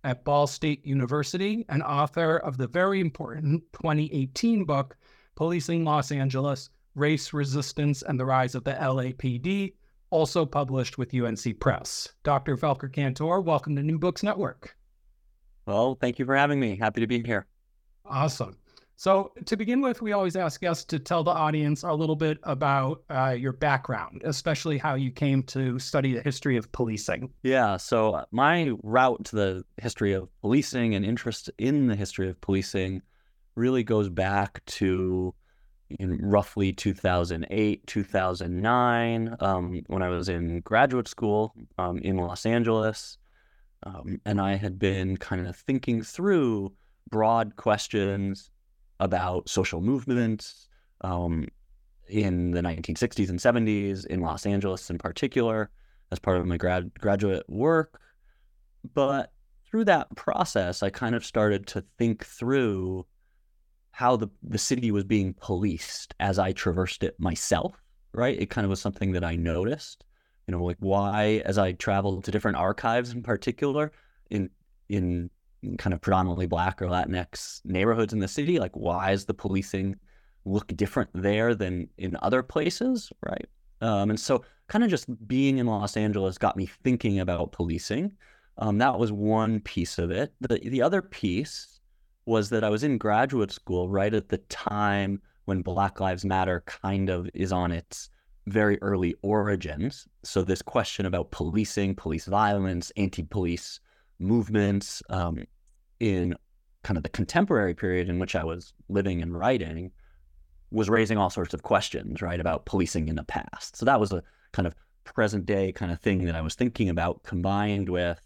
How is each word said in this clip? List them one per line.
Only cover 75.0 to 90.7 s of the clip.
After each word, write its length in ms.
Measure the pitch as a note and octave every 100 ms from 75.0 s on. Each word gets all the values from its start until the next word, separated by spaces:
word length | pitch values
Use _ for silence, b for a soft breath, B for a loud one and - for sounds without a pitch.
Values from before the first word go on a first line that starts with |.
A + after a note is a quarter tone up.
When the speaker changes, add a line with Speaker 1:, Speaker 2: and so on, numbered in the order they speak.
| F#2 F2 F2 _ _ _ G2+ F2
Speaker 2:
kind 140 | F#2+
of 80 | E2+
predominantly 460 | - F#2+ F2+ F2 F2+
Black 340 | E2+ F2+ -
or 60 | F2+
Latinx 720 | F2+ D#2+ F2+ F2 - - -
neighborhoods 480 | - F2+ G#2+ A2+ G#2
in 80 | G#2+
the 80 | F#2+
city, 320 | - C#3+ F3
like, 160 | F#2 -
why 340 | F2 F2+ F#2+
is 140 | G2
the 100 | G2
policing 600 | G2 G2 G2 F#2+ G2 G2 G2 _ - _ _
look 240 | F#2+ G2+ - F2+
different 340 | G2+ - -
there 440 | F#2 G2 G#2 A#2 G#2+
than 320 | F#2+ F#2 - -
in 180 | F#2 E2+
other 180 | - B2+
places, 680 | B2+ D#3 D#3 - B3+ B3 - - -
right? 220 | - - _ _ _
Um, 300 | A2+ G2+ G2+
and 100 | A2
so 240 | - C3 b b b
kind 160 | G#3+
of 60 | A#3
just 180 | E3 - A2 G#2+
being 320 | B2+ C#3 C3+
in 80 | A#2+
Los 300 | G#2+ G2+ A2
Angeles 420 | G#2+ G2+ F#2+ F2+
got 180 | G#2+ F#2+
me 100 | F#2
thinking 520 | - C3 B2 A2+ G2
about 320 | F#2 F2 -
policing. 640 | - E2+ E2 - A2+ G3+ - b b b -
Um, 200 | G#2+ G#2
that 180 | C3+ G#2+
was 140 | A2+
one 480 | G#2 G#2 A2 A2 G#2+
piece 380 | - - E2 -
of 140 | E2+
it. 220 | F#2 C#3+ _
The, 160 | B2+ A#2
the 240 | -